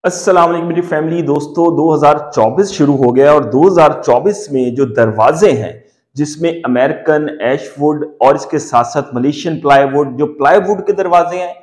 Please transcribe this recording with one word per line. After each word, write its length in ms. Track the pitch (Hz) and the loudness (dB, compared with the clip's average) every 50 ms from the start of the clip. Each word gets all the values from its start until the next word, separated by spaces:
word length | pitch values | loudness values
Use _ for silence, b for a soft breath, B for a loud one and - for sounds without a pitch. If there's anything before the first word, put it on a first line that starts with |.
| - | -4
अस्सलाम 400 | 180 180 - - 202 185 175 170 | -4 -6 -4 -2 0 2 4 4
वालेकुम 220 | 170 175 170 165 | 2 0 -2 -4
मेरी 140 | 175 165 165 | -4 -4 -4
फैमिली, 400 | 175 - 165 151 156 160 165 170 160 | -4 -2 -4 -4 -2 -2 -4 -4 -2
दोस्तों, 420 | 139 143 147 156 151 - 170 170 170 165 | -2 -2 -2 -4 -6 -2 0 0 0 2
दो 80 | 139 151 165 156 | 0 0 2 2
हज़ार 240 | 143 147 147 151 151 - - - | 4 4 2 2 2 -4 -6 -2
चौबीस 380 | 131 110 113 131 170 202 196 | 0 0 0 2 0 -2 -2
शुरू 240 | - - 151 139 143 | 0 0 0 2 2
हो 160 | 135 135 120 | 2 2 2
गया 220 | 120 131 139 147 151 | 4 4 4 6 4
और 120 | 151 131 | 4 2
दो 160 | 104 113 131 | 0 2 4
हज़ार 320 | 165 196 185 175 156 147 - - | 4 4 6 6 4 4 2 0
चौबीस 460 | - 151 120 - 156 202 202 - - - | 0 0 0 2 2 0 -4 -4 -8 -6
में 240 | 143 131 123 123 117 | -4 -2 -2 -2 -2
जो 100 | 127 139 | -2 -2
दरवाजे 640 | 120 113 120 117 110 104 104 110 127 156 165 202 196 | -2 0 0 0 0 2 2 2 2 2 4 2 2
हैं, 320 | 143 113 110 85 - - _ _ _ _ _ _ _ | 2 0 -4 -8 -12 -14 _ _ _ _ _ _ _
जिसमें 460 | 131 147 147 147 151 165 170 165 170 | -6 -6 -6 -6 -4 -4 -4 -4 -4
अमेरिकन, 680 | - 135 123 123 131 143 156 - - 160 151 151 151 147 - - 107 | -4 -2 0 0 0 0 -2 -4 -2 -2 0 0 -2 -4 -8 -4 -2
एशवुड 640 | 120 135 143 - - - 139 143 151 151 151 147 151 - - | -2 -2 -2 -6 -12 -8 -2 -2 -2 -2 -2 -6 -10 -4 0
और 140 | 117 135 143 | 2 2 2
इसके 240 | 139 - - - 147 | 2 -2 -6 -6 -6
साथ-साथ 560 | - - - 120 120 117 - 143 135 - 120 | -6 -2 -2 -2 -2 0 -4 -6 -6 -4 -6
मलेशियन 440 | 123 123 143 147 147 - 170 160 143 | -2 -2 -2 -4 -4 -6 -6 -6 -4
प्लाईवुड, 540 | - 143 139 139 139 135 135 143 147 135 123 | 2 4 4 4 4 2 0 -2 -2 -2 -2
जो 80 | 123 151 147 151 | -4 -4 -4 -2
प्लाईवुड 520 | - 139 143 170 208 190 185 208 190 190 | -2 0 2 2 2 2 0 -4 -4 -2
के 60 | 202 196 | -4 -2
दरवाजे 440 | 196 190 180 175 175 170 170 175 | -2 0 2 2 2 2 0 -4
हैं 180 | 180 180 175 170 - | -8 -8 -8 -10 -14